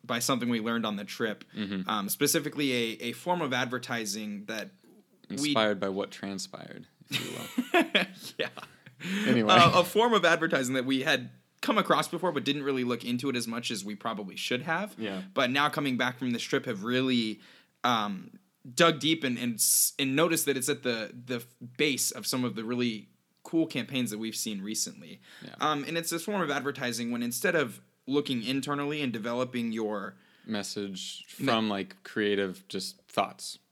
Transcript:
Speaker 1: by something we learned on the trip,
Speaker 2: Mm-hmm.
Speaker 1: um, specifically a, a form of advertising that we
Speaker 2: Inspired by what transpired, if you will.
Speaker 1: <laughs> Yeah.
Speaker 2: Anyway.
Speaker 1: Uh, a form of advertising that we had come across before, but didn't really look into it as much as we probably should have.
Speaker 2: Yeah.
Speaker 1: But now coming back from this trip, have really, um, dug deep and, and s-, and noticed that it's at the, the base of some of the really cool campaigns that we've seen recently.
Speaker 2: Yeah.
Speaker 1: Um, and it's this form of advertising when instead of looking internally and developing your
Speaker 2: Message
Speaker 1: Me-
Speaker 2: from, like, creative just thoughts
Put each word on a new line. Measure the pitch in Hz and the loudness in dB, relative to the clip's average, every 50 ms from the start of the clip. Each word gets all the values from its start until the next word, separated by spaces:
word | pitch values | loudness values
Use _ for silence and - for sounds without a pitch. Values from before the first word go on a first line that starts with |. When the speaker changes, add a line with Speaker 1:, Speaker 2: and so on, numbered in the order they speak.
| - | -4
Speaker 1:
by | - 117 117 | -2 -2 0
something | 120 - 135 120 120 120 | 2 2 2 2 2 0
we | 120 113 | 0 0
learned | 107 117 117 117 113 | 0 0 -2 0 0
on | 110 104 | -2 -4
the | 101 104 | -4 -6
trip, | 101 - - 120 110 101 - - _ - | -10 -4 -2 -2 -2 -2 -6 -12 _ -8
Speaker 2:
Mm-hmm. | - 107 95 101 95 92 95 | -6 -4 -4 -4 -4 -2 -2
Speaker 1:
um, | 107 107 98 98 | -2 -2 0 -2
specifically | - - 143 143 - 165 143 151 - 143 151 135 127 | 0 0 2 2 2 0 0 -2 -2 0 0 2 2
a, | 123 117 113 107 - - | 2 0 -2 -2 -4 -6
a | 120 117 | -6 -6
form | - - 175 180 180 | -6 -2 -2 -2 0
of | 165 135 131 | 0 0 0
advertising | 123 131 123 123 123 120 - 127 117 113 101 98 110 107 104 101 101 104 | 0 0 0 -2 -6 -4 -4 -4 -4 -2 -4 -6 -6 -6 -6 -8 -8 -8
that | 101 110 110 101 98 - _ _ - - - _ _ _ _ - _ | -8 -8 -8 -8 -10 -14 _ _ -20 -20 -20 _ _ _ _ -14 _
we | 101 | -6
Speaker 2:
Inspired | 98 - 151 143 117 110 107 104 95 | -2 -2 0 2 4 4 4 2 0
by | 101 | -2
what | 98 95 98 98 95 | -2 -2 -2 -4 -6
transpired, | - - - 98 98 95 92 - - - - - - - - _ _ _ - _ | -8 -10 -8 -8 -6 -8 -10 -10 -12 -14 -14 -14 -14 -16 -18 _ _ _ -14 _
if | - - - | -6 -6 -6
you | - - | -6 -8
will. | - - - - - 247 - - 370 330 330 - 294 - - - | -8 -10 -6 -4 -4 -4 4 4 4 4 4 2 0 0 0 -4
Speaker 1:
<laughs> | - - - - | -14 -16 -16 -6
Yeah. | - - - - - - - - - _ - - _ - 170 190 202 214 | -6 -6 -6 -6 -12 -16 -16 -20 -20 _ -20 -18 _ -6 -4 -2 0 2
Speaker 2:
Anyway. | 214 - 120 110 107 185 | 4 4 4 6 8 10
Speaker 1:
Uh, | 185 175 170 - 185 | 10 10 10 8 6
a | 170 | 4
form | - - 208 226 247 226 | 6 4 4 6 6 6
of | 202 170 | 6 6
advertising | 165 165 160 160 160 160 135 131 123 131 | 6 6 6 4 2 2 2 2 2 0
that | 131 123 | 0 2
we | 131 135 131 131 | 2 2 2 4
had | 156 143 127 123 - - - _ _ _ _ | 2 2 2 0 -6 -14 -18 _ _ _ _
come | - - 233 | 0 2 2
across | 208 185 - 165 139 156 - | 2 4 4 4 4 4 0
before, | - 165 170 180 156 | -2 0 0 0 0
but | 139 107 | 0 0
didn't | 135 143 147 135 | 0 0 0 0
really | 139 139 131 127 | 0 0 2 2
look | 120 123 117 110 | 0 0 -2 -2
into | 120 123 123 131 139 | -2 -2 0 0 0
it | 131 | 0
as | 120 113 | 0 -2
much | 113 113 117 120 - | -2 -4 -6 -4 -4
as | 120 101 95 | -6 -4 -6
we | 104 104 | -8 -10
probably | 101 - 113 110 101 104 95 - | -6 -4 -4 -4 -4 -6 -8 -8
should | - - - 123 127 143 | -8 -4 -2 -2 -2 0
have. | 175 160 170 202 208 - | -2 -2 -2 -2 -6 -8
Speaker 2:
Yeah. | - 113 101 98 95 95 - - | -6 -6 -4 -4 -6 -8 -4 0
Speaker 1:
But | - 131 123 | 2 2 4
now | 127 143 143 147 | 4 4 4 4
coming | - 160 147 139 127 | 2 0 0 0 2
back | 120 127 123 123 - | 2 0 0 0 -2
from | 135 127 | -2 -2
this | 120 113 | -2 -2
trip, | - - - 139 135 | -2 0 0 0 0
have | 135 117 95 98 | 0 -6 -4 -2
really, | 117 123 127 131 131 127 120 113 110 104 - - - - - _ _ _ _ - | 0 2 2 2 4 2 2 2 0 -4 -6 -12 -20 -20 -20 _ _ _ _ 2
um, | 123 120 113 104 104 98 92 - - - - _ _ _ _ _ 131 123 | 2 4 4 2 0 -4 -6 -8 -14 -20 -20 _ _ _ _ _ -10 4
dug | - 175 165 165 139 | 6 6 6 6 4
deep | 135 151 160 160 - | 2 2 2 2 0
and, | 127 123 | -2 -2
and | - 120 120 117 | 0 -2 -4 0
s-, | 104 - - - - - - - | 2 2 4 4 4 4 2 0
and | - 139 135 135 | -2 -2 2 4
noticed | 147 165 170 165 156 - | 4 4 4 4 2 2
that | 143 131 | 2 0
it's | 131 120 | 0 0
at | - 143 143 - | -2 -2 0 0
the, | 127 117 113 110 - - 123 120 | -2 -2 -2 -4 -8 -10 -14 -8
the | 127 127 120 117 - _ _ 123 120 - | -6 -6 -6 -6 -10 _ _ -18 -18 -2
base | - 143 151 135 110 - - | 0 0 2 2 0 -2 -2
of | - 123 101 | -4 -4 -6
some | - - 127 123 | -4 -2 0 -2
of | 120 95 | -2 -4
the | 110 113 | -4 -4
really | 113 123 123 123 120 110 107 98 _ _ _ _ _ _ _ _ | -4 0 0 0 0 0 -4 -10 _ _ _ _ _ _ _ _
cool | - - 165 160 | -2 0 0 0
campaigns | 160 - 135 117 - 139 131 123 107 | 2 -2 -6 -6 -2 -2 -2 -2 -2
that | 104 | -2
we've | 107 113 113 107 | -4 -6 -6 -4
seen | - - 113 107 98 | -4 -4 -4 -4 -6
recently. | 95 104 113 - - - - - - - - - _ - - - - | -6 -6 -4 -4 -4 -4 -6 -14 -18 -18 -18 -20 _ -20 -20 -18 -16
Speaker 2:
Yeah. | - - - | -16 -6 -2
Speaker 1:
Um, | 131 151 151 143 139 | 0 0 0 0 -2
and | - 165 | -4 -4
it's | 170 170 165 | -4 -2 -2
this | 170 170 - | -4 -4 -4
form | - 208 196 | -2 -2 0
of | 175 147 | 0 0
advertising | 139 143 127 139 135 131 135 120 117 117 120 117 | 0 -2 -2 -4 -4 -2 -4 -4 -2 -2 -2 -2
when | 120 120 120 | -2 -2 -2
instead | 117 120 - - 185 170 | -4 -4 0 0 2 4
of | 160 143 117 101 - - _ _ _ _ | 4 2 0 -4 -12 -20 _ _ _ _
looking | - 135 147 143 143 135 120 107 | 0 0 0 0 0 -2 -2 0
internally | 117 135 139 131 143 143 143 143 143 151 151 | 0 -2 -2 -2 -2 -2 -2 -2 -2 -2 -2
and | 147 127 110 | -2 -2 -2
developing | 113 104 120 117 123 127 123 123 123 117 117 | -4 -4 -2 -2 -2 -2 -2 -2 -4 -2 -2
your | 110 113 110 104 107 101 95 95 95 _ _ _ _ _ _ | -2 -2 -2 -2 -2 -4 -6 -8 -12 _ _ _ _ _ _
Speaker 2:
Message | - 110 104 101 - - 104 101 101 95 92 - - - - - - - - | -6 -4 -4 -4 -4 -6 -6 -6 -6 -6 -8 -10 -10 -12 -14 -16 -18 -10 -4
Speaker 1:
Me- | 139 | 0
Speaker 2:
from, | 135 117 113 110 107 | 2 2 2 2 0
like, | 104 98 95 95 - _ _ | 0 -2 -4 -6 -10 _ _
creative | - - 110 107 104 101 98 98 95 92 - - | -6 -2 0 2 2 2 2 0 -2 -4 -8 -14
just | _ - 95 95 - - _ _ | _ -8 -6 -6 -8 -12 _ _
thoughts | _ - - 98 95 - - - - - - _ _ | _ -2 -2 -2 -2 -4 -14 -14 -14 -14 -16 _ _